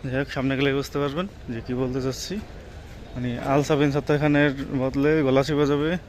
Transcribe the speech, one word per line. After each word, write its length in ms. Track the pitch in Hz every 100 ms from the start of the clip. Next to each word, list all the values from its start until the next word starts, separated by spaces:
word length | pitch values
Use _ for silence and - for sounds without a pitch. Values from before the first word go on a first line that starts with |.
যাই 140 | 135 131
হোক, 120 | 143
সামনে 260 | 143 135 135
গেলে 160 | 139
বুঝতে 260 | 139 135 143
পারবেন 280 | 143 147 196 - -
যে 120 | 117 -
কী 60 |
বলতে 280 | 127 131 131
চাচ্ছি। 380 | 131 123 - 202 - - - - - - -
মানে 240 | 127 123 120
আল 240 | - 139
সাফিন 280 | 139 147 147
সত্তার 280 | 143 143 147
খানের 320 | 147 147 147 135 135 135
বদলে 440 | 131 135 147 160
গলাচিপা 420 | 135 135 143 147
যাবে 320 | 143 147 156 180